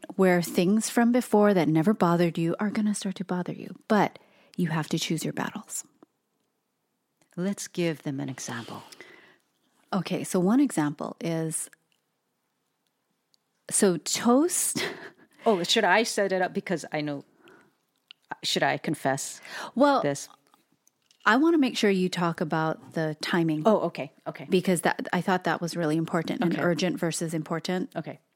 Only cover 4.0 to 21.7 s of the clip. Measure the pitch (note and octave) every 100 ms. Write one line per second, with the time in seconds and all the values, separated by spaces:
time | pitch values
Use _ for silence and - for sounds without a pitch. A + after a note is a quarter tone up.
4 | E3+ - _ _ _ - E3 D#3+ D3 E3
5 | - D#3+ D3+ D3 - A3+ - - - _
6 | _ _ _ _ _ _ _ _ _ _
7 | _ _ _ - F#3 G3 - - E3+ D3+
8 | D3+ C3+ C#3 B2+ - A#2+ A2 - - -
9 | - - - _ _ _ _ _ - F#3+
10 | - F#3+ - F#3 F3+ B3+ C#4+ - D3 D3+
11 | - - E3 D#3+ D#3+ D#3 - _ _ _
12 | _ _ _ _ _ _ _ _ _ _
13 | _ _ _ _ _ _ - - G3+ E3
14 | - - A#3 B3 F4 - - - - -
15 | - _ _ _ A#3 F#3+ F3 A3+ G3+ G3
16 | A#3 - G3 F#3 F3 F3 - E3+ - D#3
17 | D3 C#3+ - _ - - _ _ _ _
18 | _ - - - - F3+ D3 C#3+ - D#3+
19 | C#3 C3+ - - - - - - C#4+ C4+
20 | C#3+ C#3+ - - _ _ _ _ _ _
21 | _ _ - A#3 D#4+ E4 C4